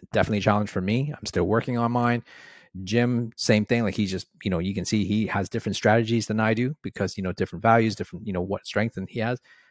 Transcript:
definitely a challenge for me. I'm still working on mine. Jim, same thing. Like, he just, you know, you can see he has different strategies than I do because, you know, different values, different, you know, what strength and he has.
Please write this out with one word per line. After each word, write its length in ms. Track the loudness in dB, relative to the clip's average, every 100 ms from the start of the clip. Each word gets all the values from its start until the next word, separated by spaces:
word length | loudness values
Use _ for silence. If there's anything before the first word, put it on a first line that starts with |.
| -2
definitely 260 | 0 2 2
a 40 |
challenge 260 | 2 2 0
for 100 | -2
me. 320 | 0 0 -2 -6
I'm 100 | -4
still 180 | -2
working 340 | 2 0 0 -2
on 140 | 0
mine. 300 | 2 2 0 -4 -18 -20 -20 _ -12
Jim, 480 | -2 2 2 2 -2 -2
same 280 | 2 4
thing. 200 | 4 2
Like, 100 | 0
he 120 | 0 -2
just, 200 | -4 -8 -8
you 80 | -2
know, 80 | -2
you 160 | -2
can 100 | -4
see 200 | -2 0
he 220 | 0 0 0
has 200 | -2 -4
different 280 | -4 -4 0
strategies 500 | 4 4 4 0 0
than 140 | 0
I 120 | 0
do 240 | 0 -2 -4
because, 340 | -8 -6 -6 -4
you 60 |
know, 100 | -6
different 300 | -4 -4 0
values, 320 | 4 4 4
different, 320 | -2 -8 -10 -6
you 60 |
know, 100 | -4
what 240 | -4 -6 -4
strength 300 | -2 -2 -4
and 120 | -8
he 120 | -4
has. 200 | -4 -4 _ _ _